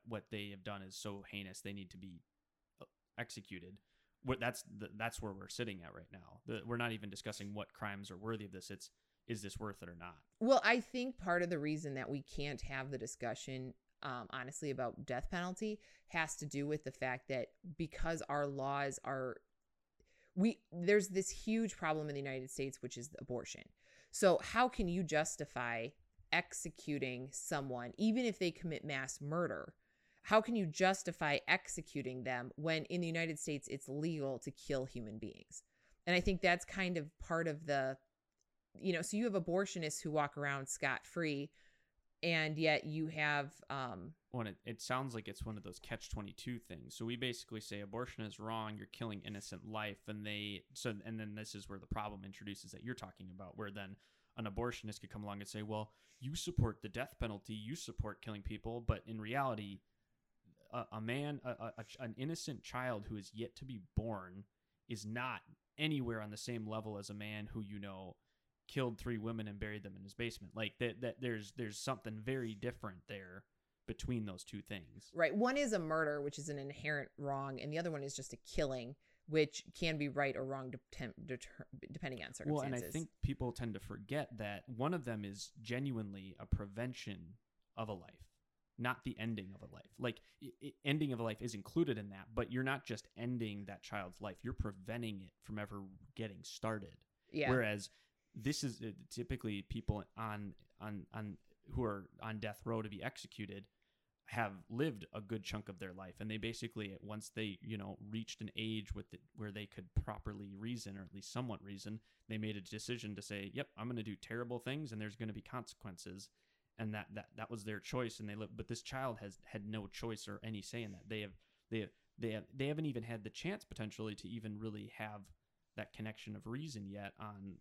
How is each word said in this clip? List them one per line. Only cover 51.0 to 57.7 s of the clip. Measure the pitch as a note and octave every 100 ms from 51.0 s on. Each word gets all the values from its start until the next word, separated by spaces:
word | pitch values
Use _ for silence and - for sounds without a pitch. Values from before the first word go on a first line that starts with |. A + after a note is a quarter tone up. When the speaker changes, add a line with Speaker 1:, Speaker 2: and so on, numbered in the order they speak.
| A2
Speaker 1:
and | A2
then | G#2+ G#2
this | G#2+ G#2
is | F#2+
where | G2
the | -
problem | A2 G#2 G2+ G2
introduces | F#2+ G2+ G2 -
that | -
you're | A#2+ A#2+
talking | G2 - F#2
about, | F2+ F#2 F2
where | G#2
then | G2+ F#2+ G2+ - _ _ -
an | A2
abortionist | G2+ A#2+ A#2 G#2+ G#2
could | G2
come | G#2+
along | G#2 G2+
and | G2+
say, | G#2+
"Well, | G#2+ G#2+ G#2 - - -
you | B2+ E3
support | - - A#2 G2+
the | G#2+
death | A#2 C#3 -
penalty, | A#2 G2+ -
you | A2 G#2+